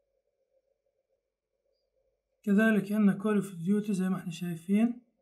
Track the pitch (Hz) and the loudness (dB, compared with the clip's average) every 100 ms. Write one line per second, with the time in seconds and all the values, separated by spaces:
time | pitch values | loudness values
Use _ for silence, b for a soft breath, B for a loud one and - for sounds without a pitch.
0 | _ _ _ _ _ _ _ _ _ _ | _ _ _ _ _ _ _ _ _ _
1 | _ _ _ _ _ _ _ _ _ _ | _ _ _ _ _ _ _ _ _ _
2 | _ _ _ _ 214 202 220 208 196 208 | _ _ _ _ 0 2 4 2 0 2
3 | 202 180 214 208 - 170 165 208 208 185 | 2 2 0 -2 -2 -6 -2 0 0 -2
4 | 185 190 180 160 175 165 - 202 240 - | -2 -4 -6 -8 -8 -8 -2 2 2 -2
5 | _ _ | _ _